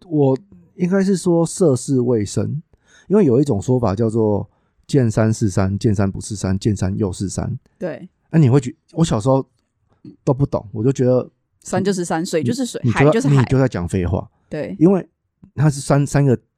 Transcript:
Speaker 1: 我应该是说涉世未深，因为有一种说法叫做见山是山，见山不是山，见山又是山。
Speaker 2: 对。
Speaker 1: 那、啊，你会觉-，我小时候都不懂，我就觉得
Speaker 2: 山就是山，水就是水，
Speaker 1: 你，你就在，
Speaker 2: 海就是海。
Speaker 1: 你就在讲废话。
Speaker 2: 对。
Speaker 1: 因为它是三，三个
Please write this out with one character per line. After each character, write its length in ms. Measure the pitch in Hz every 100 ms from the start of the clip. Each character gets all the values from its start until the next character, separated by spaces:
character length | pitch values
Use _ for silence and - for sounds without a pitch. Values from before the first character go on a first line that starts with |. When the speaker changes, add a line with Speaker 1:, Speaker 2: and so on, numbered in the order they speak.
| 180
Speaker 1:
我 320 | 151 139 131 - - _ -
应 120 | 175
该 140 | 196
是 100 | 190
说 300 | 185 180 170
涉 320 | 160 - 170 127
世 240 | - 131
未 240 | 123 117
深， 380 | 101 110 107 139 - _ _ _ -
因 80 | 208
为 80 |
有 140 | 151 117
一 60 |
种 160 | 143 98
说 180 | 107 127
法 160 | 113
叫 140 | 101 113
做 400 | 113 107 101 104 _ _ _ -
见 240 | 143 117
山 200 | 113 110
是 200 | 107 107
山， 280 | 101 95 98
见 160 | 117
山 160 | 101 98
不 100 | 101
是 120 | -
山， 240 | 104 95 95
见 160 | 117
山 220 | 98 92 107
又 160 | 101
是 160 | 90 95
山。 300 | - - 135 - _
Speaker 2:
对。 300 | 180 139 190 _ _
Speaker 1:
那、 80 | 165
啊， 20 |
你 80 | 135
会 100 | 139
觉-， 160 | 123 - _
我 100 | -
小 160 | 165 110
时 80 | 120
候 180 | 135 - _ _ _ _ _ - -
都 100 | -
不 140 | 131 139
懂， 200 | - 104
我 100 | 110
就 80 | 120
觉 140 | 135
得 240 | 127 127 - _ _ _
Speaker 2:
山 240 | - 247
就 80 | 196
是 100 | 185
山， 220 | 175 165
水 180 | 180 165
就 120 | 151
是 100 | 247
水， 160 | 240 -
Speaker 1:
你， 60 | 117
你 60 |
就 40 | 165
在， 60 |
Speaker 2:
海 60 | 143
就 100 | 226
是 80 | 147
海。 60 | 139
Speaker 1:
你 80 |
就 140 | 117 131
在 100 | 131
讲 180 | 101 87
废 200 | 95 87
话。 240 | 87 - _ _
Speaker 2:
对。 260 | 156 98 190
Speaker 1:
因 120 | 165
为 160 | 185 - _ _ _ -
它 140 | - 151
是 140 | 139
三， 240 | - 143 143
三 180 | 143
个 140 | 139 113 _